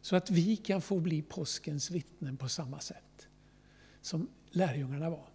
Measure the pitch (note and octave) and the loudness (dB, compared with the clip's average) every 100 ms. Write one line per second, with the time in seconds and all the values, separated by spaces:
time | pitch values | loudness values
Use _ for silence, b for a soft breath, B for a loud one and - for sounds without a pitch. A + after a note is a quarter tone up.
0 | - F#3 F3+ F3 F3 A3 - G3 - G3 | 4 2 6 4 6 2 2 0 2 2
1 | E3+ D#3+ D3+ - D3+ - - D3 - E3 | 2 0 -2 -6 -4 -4 -4 -4 -2 -4
2 | - - C#3+ C3 C3 - C3+ C#3+ - - | -6 -8 -8 -4 -4 -4 -6 -8 -10 -14
3 | - - - - B B B B B B | -18 -20 -20 -20 B B B B B B
4 | - D#3+ - - - F3 F#3 C3 C3+ C#3 | -6 -4 -4 -8 -4 2 2 2 -4 -4
5 | D#3+ E3 - | -4 -6 -10